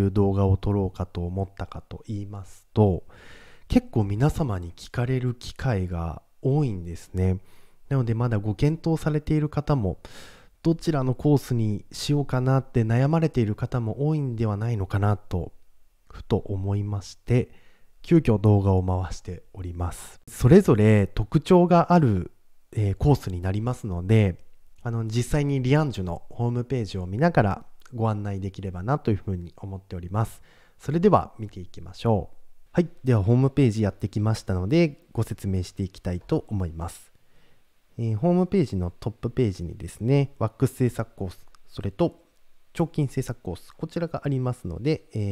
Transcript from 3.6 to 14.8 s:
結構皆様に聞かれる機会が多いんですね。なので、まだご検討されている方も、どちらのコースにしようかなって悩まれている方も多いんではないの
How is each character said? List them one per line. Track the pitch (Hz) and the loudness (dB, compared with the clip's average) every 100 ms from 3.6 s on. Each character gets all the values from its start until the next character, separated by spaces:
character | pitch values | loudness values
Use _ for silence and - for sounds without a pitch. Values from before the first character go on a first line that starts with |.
| - | -2
結 | - - | 0 2
構 | 120 | 0
皆 | 101 101 143 | 0 2 0
様 | - 143 98 | 2 -2 -4
に | 87 | -8
聞 | - - | -14 -10
か | - 123 | -6 -2
れ | 131 | -2
る | 123 | -2
機 | 120 - - | -6 -10 -6
会 | 131 104 90 | -2 -2 -2
が | 85 82 73 - _ | -4 -6 -10 -16 _
多 | 135 143 | -2 0
い | 139 | 0
ん | 98 85 | -4 -8
で | 82 | -12
す | - 92 | -8 0
ね。 | 92 92 - - - - - | 0 0 -6 -20 -20 -20 -4
な | 139 | -2
の | |
で、 | 117 | 0
ま | 113 120 | 0 0
だ | 107 | 0
ご | 107 | -2
検 | 101 143 160 170 | 0 0 0 0
討 | 160 | -2
さ | 160 | 0
れ | 151 | -2
て | - 156 | 0 0
い | |
る | 147 | 0
方 | - 143 143 | -2 0 0
も、 | 95 - - - - - - _ | 0 -4 -10 -20 -20 -20 -20 _
ど | - 165 | -2 0
ち | - | 0
ら | 151 | 0
の | 127 123 | 0 0
コ | 151 | 2
ー | 143 | 2
ス | - 123 | 2 0
に | 107 101 - | 0 -2 -6
し | - - | -10 -2
よ | 147 | -2
う | 135 | 0
か | 127 | 0
な | 127 135 | 2 2
っ | - | 2
て | 123 | 0
悩 | 110 117 139 | 2 2 2
ま | 165 | 2
れ | 160 | 2
て | 127 | 2
い | 107 | 0
る | 107 | -2
方 | 123 127 | -4 -4
も | 113 107 147 | -4 -2 -2
多 | |
い | 156 | 0
ん | 135 113 | -2 -2
で | 113 | -2
は | 101 | -2
な | 117 | -2
い | |
の | 113 | -4